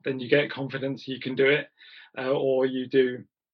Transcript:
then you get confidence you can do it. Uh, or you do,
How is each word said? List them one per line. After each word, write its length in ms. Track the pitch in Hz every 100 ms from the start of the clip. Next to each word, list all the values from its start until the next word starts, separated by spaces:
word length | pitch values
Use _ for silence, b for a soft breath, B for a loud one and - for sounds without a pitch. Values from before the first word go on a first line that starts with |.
then 160 | 143 131
you 80 | 120
get 240 | 143 143
confidence 560 | - 135 131 131 127 -
you 120 | 127
can 160 | 127 131
do 120 | 135
it. 200 | 147 139 B B B B -
Uh, 140 | 127
or 340 | 147 135 131 131
you 220 | 127 127
do, 360 | 135 127 123 - _ _